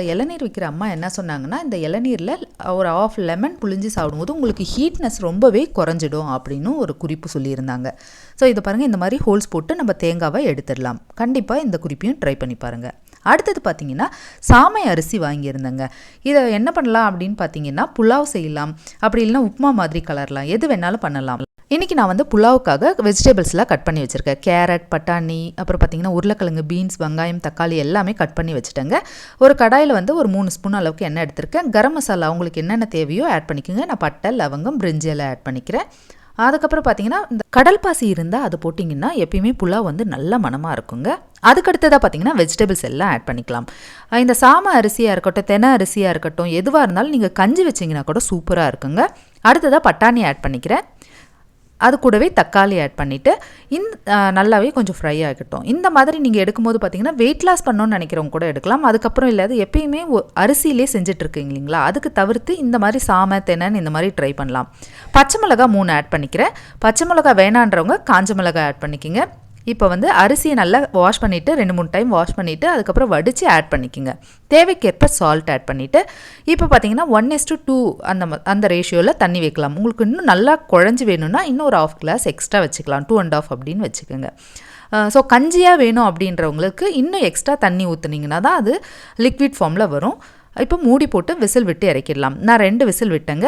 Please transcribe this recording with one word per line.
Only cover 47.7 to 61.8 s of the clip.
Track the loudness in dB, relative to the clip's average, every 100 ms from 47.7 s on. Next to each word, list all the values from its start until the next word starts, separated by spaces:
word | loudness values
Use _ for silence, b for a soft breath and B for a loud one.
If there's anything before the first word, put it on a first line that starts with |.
| -2 -4 -4 -4
கூட | -4
சூப்பரா | -2 -4 -2 0 0
இருக்குங்க. | -2 -4 0 -2 b b b 4
அடுத்ததா | 4 4 4
பட்டாணி | 4 4 2 4
ஆட் | 0 -2
பண்ணிக்கிறேன். | -4 -6 -2 -2 -4 _ b b b b b _ _ _
அது | 2 4
கூடவே | 4 4 4
தக்காளி | 2 2 4 4 2
ஆட் | -2 -4
பண்ணிட்டு | -6 0 2 2 B B B
இந்-, | -6 -6 -10 -2
அஹ், | 2 2
நல்லாவே | 2 4 4 2
கொஞ்சம் | 0 -2 -4
ஃப்ரை | -4 -2
ஆகட்டும். | -4 -4 -10 -10
இந்த | -4 0 2
மாதிரி | 4 4 2
நீங்க | 0 2
எடுக்கும்போது | 0 0 0 0
பாத்தீங்கன்னா | -2 -2 -4 2
வெயிட் | 2 2 2
லாஸ் | 2 0
பண்ணணும்னு | 0 0 -2
நினைக்கிறவங்க | -2 -4 -4
கூட | -4 -4
எடுக்கலாம். | -4 -2 2
அதுக்கப்புறம் | 2 2 0 0 2
இல்லாத | 2 0 -2
எப்பயுமே | -2 -2 -2 -4 -2
ஒ-, | -2 -2 0
அரிசியிலே | 2 2 0 0 0
செஞ்சுட்டு | -2 -4 -4 -6
இருக்கீங்க | -8 -8
இல்லைங்களா, | -8 -4 0